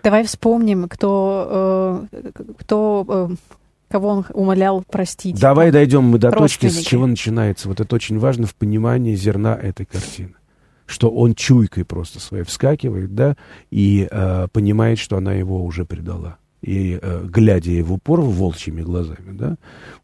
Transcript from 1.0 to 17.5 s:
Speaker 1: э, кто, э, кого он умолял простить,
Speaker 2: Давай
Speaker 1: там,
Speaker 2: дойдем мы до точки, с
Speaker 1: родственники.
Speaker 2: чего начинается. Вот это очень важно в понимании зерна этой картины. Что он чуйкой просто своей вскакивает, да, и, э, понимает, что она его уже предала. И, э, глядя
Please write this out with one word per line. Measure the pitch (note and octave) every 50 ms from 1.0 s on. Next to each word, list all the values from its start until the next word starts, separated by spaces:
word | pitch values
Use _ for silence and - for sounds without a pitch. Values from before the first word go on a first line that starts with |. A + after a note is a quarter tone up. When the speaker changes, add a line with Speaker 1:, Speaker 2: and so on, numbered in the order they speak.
| - G3 G3 G3 F#3+ G3 G3 G3 - - - F#3+ F#3+ F#3+ F#3+ F#3+ F#3+ F#3 F3+ - G#3 G#3
Speaker 1:
э, | - - - - - - - - A3 -
кто, | - - G#3+ G#3+ G#3+ G#3+ G#3 G3+ F#3 -
э, | G#3 F#3+ F3+ E3+ F3+ - _ _ - _ _ _ _ _ _ -
кого | - G3+ F#3+ G#3
он | G#3 G3 F#3 - -
умолял | G#3 F#3+ F#3+ F#3+ F#3 F#3+ G3 G3 F#3 F#3
простить, | _ - G3 F#3 - - - - F#3 F3 G2
Speaker 2:
Давай | C3 C3+ C#3 D3+ E3 E3+
Speaker 1:
там, | D#3+
Speaker 2:
дойдем | D3+ D3 C3 C3+ C#3+ B2+
мы | B2 A#2 A2+
до | A2 B2
точки, | A#2+ A3 D#3 C#3+ - -
с | B2
Speaker 1:
родственники. | A2+ E3 E3+ D#3+ -
Speaker 2:
чего | C3 B2 B2+ B2+
начинается. | A#2 - - A2 A2 A2+ G#2+ G#2 F#2+ - - G2
Вот | F#2+ -
это | A2 - B2
очень | A2+ - - A2 G#2+
важно | A2+ C3+ C3 A#2 A2+ G2+
в | -
понимании | - A2 G#2 G#2+ A2 A2 A#2 A#2+ B2+ B2 A2+ G#2+
зерна | F#2+ F#2+ G#2+ G2 G2 G#2+ A2+ A2
этой | - - G2 F#2 - F#2+
картины. | - - G2 F#2+ - - - F#2+ F2+ - _ _ _ _ _ _ _ _ _ _
Что | - - - - A2+
он | A2+ A#2+ A#2+ A#2 A2+
чуйкой | - - - C3 B2 A2 F#2+ - F#2+ E2+
просто | - - E2+ E2+ - - -
своей | - - G2+ F#2 F2
вскакивает, | - - - - C3+ D3+ D3+ - B2+ G#2+ F#2 F#2 F#2+ G2
да, | A2 C3 C#3+ D3 - - - - - _ -
и, | - G#2 G2+ G2+ G2+ G2+ G2 -
э, | - G#2 F#2+ F#2 F#2 F#2 F#2 F#2
понимает, | - A2 G2+ G2+ G#2 G#2+ A2 A2+ A2+ A2
что | - - G#2 F#2+
она | F#2 G2 F#2+
его | F#2+ F#2 F#2 F#2+ F2+ F2+
уже | F2 D#2+ F2 F2
предала. | - E2+ E2 D#2+ F2 F2 E2+ D#2+ E2 D#2+ _ _ _ _ _
И, | - - F#2+ F#2+ F#2+ F#2 F2 -
э, | - - F2 F2 F2 F2+
глядя | F2 A2+ A2 A2